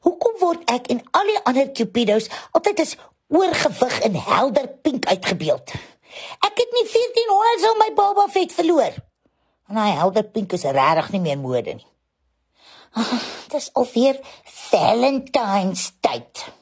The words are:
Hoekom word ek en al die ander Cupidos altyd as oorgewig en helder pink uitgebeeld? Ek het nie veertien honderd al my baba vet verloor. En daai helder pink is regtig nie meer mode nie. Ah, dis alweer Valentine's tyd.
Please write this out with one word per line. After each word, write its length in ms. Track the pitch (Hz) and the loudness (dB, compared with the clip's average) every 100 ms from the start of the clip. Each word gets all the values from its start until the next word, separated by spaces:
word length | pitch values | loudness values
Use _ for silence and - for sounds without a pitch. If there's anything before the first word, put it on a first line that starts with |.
Hoekom 380 | - - 480 453 | 0 2 0 2
word 220 | 359 - - | 0 0 -2
ek 160 | 247 247 | -4 -2
en 140 | 247 - | -6 0
al 120 | 320 | 0
die 160 | 403 415 | 2 0
ander 280 | - 254 269 | 0 0 0
Cupidos 580 | 269 226 233 220 214 220 - - | -2 -2 0 2 2 0 -12 -4
altyd 280 | - 427 403 | 0 0 0
as 180 | 320 - - _ _ | -2 -4 -18 _ _
oorgewig 720 | 320 381 - 311 - 247 - | 2 2 0 -2 0 -2 0
en 140 | 226 170 | -2 -2
helder 520 | - - 262 226 254 - | 0 2 2 0 -2 -4
pink 240 | 311 240 - | -2 -2 -2
uitgebeeld? 680 | 185 - 185 156 139 - - - _ _ - - - | -2 -2 -4 -2 -2 -4 -14 -16 _ _ -18 -18 -4
Ek 140 | 403 415 | -4 0
het 160 | 480 | -2
nie 160 | 480 453 | 0 0
veertien 420 | 453 494 - 453 | 0 0 0 2
honderd 380 | 392 453 466 403 | 2 4 2 2
al 80 | 440 | 2
my 120 | 440 427 | 2 2
baba 320 | 403 403 403 | 2 2 2
vet 240 | 381 349 | 2 -2
verloor. 420 | - 330 330 202 - - _ _ _ _ _ _ | 0 2 2 2 -2 -20 _ _ _ _ _ _
En 80 | 214 | -2
daai 160 | 214 | 0
helder 320 | 151 180 190 | 2 2 0
pink 300 | 214 220 190 | -2 -6 -4
is 100 | 175 | -4
regtig 480 | 143 135 135 160 - | -2 2 4 2 0
nie 100 | 196 | -2
meer 180 | 170 139 | -2 -4
mode 340 | 131 123 - | -2 -4 -4
nie. 140 | - _ _ _ _ _ _ _ _ - - - | -12 _ _ _ _ _ _ _ _ -20 -20 -12
Ah, 200 | 214 226 240 - - - | -6 -4 -4 -6 -14 -8
dis 220 | 294 - | -8 -4
alweer 460 | - 247 233 269 269 - - | -2 -2 2 2 0 -8 -20
Valentine's 1500 | - - - 196 - 226 254 277 269 277 220 202 190 185 - _ | -20 -18 0 2 4 4 2 0 -2 -2 0 0 0 -4 -8 _
tyd. 520 | - 120 - - - - | -4 -4 -10 -16 -16 -18